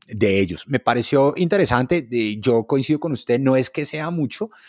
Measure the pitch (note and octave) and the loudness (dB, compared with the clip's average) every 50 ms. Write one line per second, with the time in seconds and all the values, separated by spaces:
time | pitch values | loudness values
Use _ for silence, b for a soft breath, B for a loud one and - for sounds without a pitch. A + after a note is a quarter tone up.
0 | - - A2+ G2+ A2 G2+ F#2+ G2 G2 E2+ F2 - - - C#3 B2 - B2+ A#2 A#2+ | -20 -10 -4 0 2 2 4 2 2 0 -2 -8 -8 -4 -4 -2 0 0 0 0
1 | A#2 - D3 C3+ C3+ C#3+ D3 E3 F3+ E3 G3+ G3 F3 - B2 A#2+ B2+ - F3 E3+ | 0 0 2 4 4 4 2 0 0 0 2 2 2 2 2 2 2 2 0 -2
2 | C3+ A2+ B2 A#2 A2 G#2+ G#2+ G#2+ G#2 B2+ A#2 A#2 A2 - C#3 C3+ B2+ - D3+ D3 | -2 -2 -2 -2 -2 -2 -4 -2 0 2 2 2 2 0 -2 -2 0 0 -2 -2
3 | - E3 C#3 - - - A#2+ B2+ C#3 C3 C3 C3 B2+ - - D#3+ D3 - - D#3 | -2 -4 -6 -4 -2 0 0 2 2 2 2 2 0 -2 -4 -8 -8 -6 -6 -6
4 | D3+ E3 F3 E3 D3 B2+ - - A3 A3 B B B | -6 -4 -4 -2 -4 -4 -4 -6 -8 -10 B B B